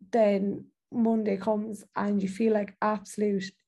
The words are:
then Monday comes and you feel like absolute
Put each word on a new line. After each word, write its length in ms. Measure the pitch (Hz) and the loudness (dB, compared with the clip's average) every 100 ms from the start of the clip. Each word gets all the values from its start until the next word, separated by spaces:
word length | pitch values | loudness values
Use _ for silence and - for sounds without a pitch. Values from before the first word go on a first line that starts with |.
| 185 | -2
then 540 | 240 208 202 196 196 - _ _ | 2 4 4 0 -4 -8 _ _
Monday 440 | 233 226 226 202 190 | 0 2 2 0 -2
comes 480 | 214 214 214 202 - 208 | 0 -2 -2 -10 -10 -4
and 260 | 202 208 | -2 0
you 60 | 190 | -2
feel 240 | - 226 | 0 2
like 240 | 214 202 - | 2 -2 -4
absolute 720 | 214 214 208 - 208 196 190 - | -2 -2 -6 -4 -2 0 -4 -10